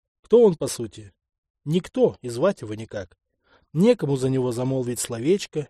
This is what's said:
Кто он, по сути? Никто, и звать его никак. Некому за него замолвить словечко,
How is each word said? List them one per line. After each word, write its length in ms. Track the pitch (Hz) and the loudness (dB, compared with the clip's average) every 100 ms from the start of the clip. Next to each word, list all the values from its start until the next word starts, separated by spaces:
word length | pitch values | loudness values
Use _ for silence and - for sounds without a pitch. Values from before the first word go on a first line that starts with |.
| _ _ | _ _
Кто 180 | - 226 | 2 6
он, 140 | 220 165 | 6 2
по 120 | 135 | -6
сути? 460 | - 113 - 101 _ _ _ _ _ 143 | -6 -10 -12 -20 _ _ _ _ _ -2
Никто, 520 | 175 - 254 214 - | -2 -2 0 0 0
и 80 | 123 | -10
звать 320 | 117 180 196 | 0 0 0
его 120 | 110 | -8
никак. 420 | 107 110 107 92 _ _ _ _ _ _ | -12 -10 -12 -12 _ _ _ _ _ _
Некому 440 | 147 214 233 147 139 | 2 4 4 0 0
за 120 | 131 | 0
него 220 | 131 123 | 0 -2
замолвить 480 | 117 127 131 120 120 | -2 -2 -2 -4 -6
словечко, 680 | - 113 131 196 - 160 | -6 -4 0 0 -2 -8